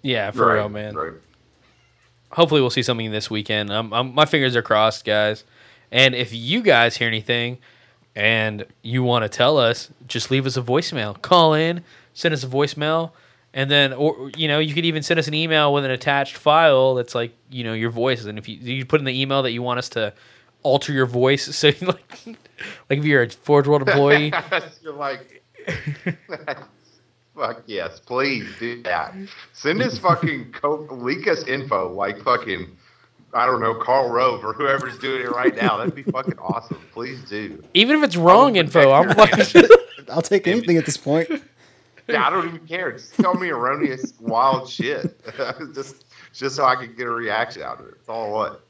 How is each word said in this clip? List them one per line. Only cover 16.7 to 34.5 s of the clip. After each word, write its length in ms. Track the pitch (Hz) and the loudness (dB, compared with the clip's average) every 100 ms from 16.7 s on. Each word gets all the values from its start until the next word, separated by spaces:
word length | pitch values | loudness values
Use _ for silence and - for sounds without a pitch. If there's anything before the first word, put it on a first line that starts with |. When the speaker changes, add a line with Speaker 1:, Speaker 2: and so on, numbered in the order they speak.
| 131 131 127 | 6 4 2
Speaker 1:
that's, 200 | 123 120 | -2 -4
like, 160 | 117 _ _ | -6 _ _
you 140 | 131 | -8
know, 80 | 117 | -6
your 160 | 113 117 | -2 -4
voice. 360 | 113 127 120 107 | 0 0 -2 -6
And 120 | 107 | -12
if 120 | 110 | -14
you, 80 | 107 | -14
you 280 | 123 135 127 | -8 -8 0
put 140 | 156 | 0
in 60 | 135 | 0
the 120 | 127 | -2
email 220 | 135 139 | 0 0
that 80 | 131 | -2
you 100 | 117 | -4
want 160 | 123 120 | -4 -4
us 80 | 123 | -4
to 240 | - 107 - _ _ _ _ | -4 -6 -6 _ _ _ _
alter 280 | - 139 - | 0 0 2
your 140 | 139 127 | 0 0
voice, 380 | 120 131 139 - | 2 2 2 -2
<laughs> 60 | - | 2
so, 140 | 151 147 | 2 2
like, 380 | 180 - _ - - 226 _ - - - _ | -4 -6 _ -20 -20 -20 _ -18 -16 -16 _
like, 100 | 143 | -2
if 60 | 151 | 2
you're 180 | 143 | 2
a 60 | 120 | 2
Forge 360 | - - 147 139 | -4 2 4 6
World 200 | 147 135 | 2 4
employee. 460 | 156 139 147 147 - - 180 | 4 4 4 2 -4 -4 -6
Speaker 2:
<laughs> 220 | - _ | -6 _
You're 100 | 160 | -16
like, 480 | 143 139 131 - - _ _ - | -8 -8 -8 -14 -20 _ _ -10
<laughs> 920 | 151 - 143 - - _ 170 - 135 - _ _ _ _ _ _ 151 | -8 -8 -8 -8 -10 _ -14 -10 -12 -14 _ _ _ _ _ _ -8
fuck 280 | 113 117 - | -6 -6 -8
yes, 340 | 101 82 - | -8 -8 -10
please 460 | _ 123 139 127 101 104 | _ -2 -2 -2 -8 -10
do 220 | 117 120 | -10 -8
that. 300 | 120 85 - 190 196 - - | -6 -4 -6 -12 -18 -18 -20
Send 280 | - 147 156 | -6 -4 -2
us 160 | 254 - | -2 -2
fucking 520 | 185 170 165 139 127 | 0 0 0 -6 -10
co-, 340 | - 147 151 151 | -6 -4 -4 -6
leak 360 | 131 123 165 214 | -8 -6 -4 -2
us 160 | 160 - | -4 -4
info, 440 | 131 131 104 90 | -6 -4 -4 -4
like 260 | 95 98 104 | -4 -6 -4
fucking, 440 | 104 120 110 90 80 - _ _ _ _ _ | -2 -2 -2 -8 -10 -18 _ _ _ _ _
I 120 | 117 123 | -2 0
don't 160 | 123 | 0
know, 140 | 113 113 | -2 -4
Karl 340 | - 131 123 | 0 0 2
Rove 340 | 117 127 117 | 0 0 -2
or 100 | 104 | -8